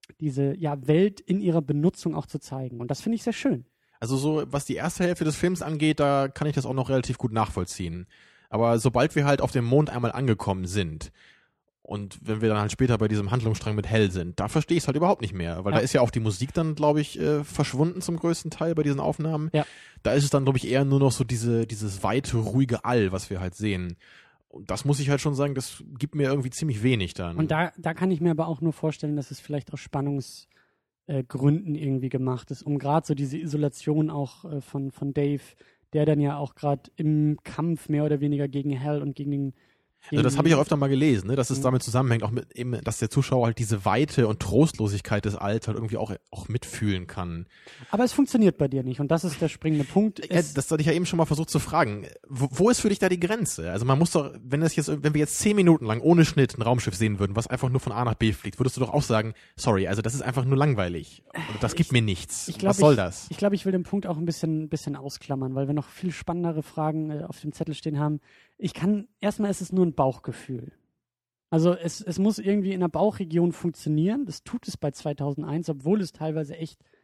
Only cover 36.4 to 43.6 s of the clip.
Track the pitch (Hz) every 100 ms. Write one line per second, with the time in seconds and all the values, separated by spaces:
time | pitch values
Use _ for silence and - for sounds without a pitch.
36.4 | 143 - 147 139 - - 156 151 151 147
37.4 | - - 165 160 - 151 151 147 143 143
38.4 | 143 139 143 135 147 147 143 135 143 143
39.4 | 139 - _ _ _ _ - 147 - 139
40.4 | 165 147 151 147 139 135 151 110 92 135
41.4 | 120 135 131 127 - 120 135 117 107 117
42.4 | - - 123 117 113 - 113 - 131 127
43.4 | 117 113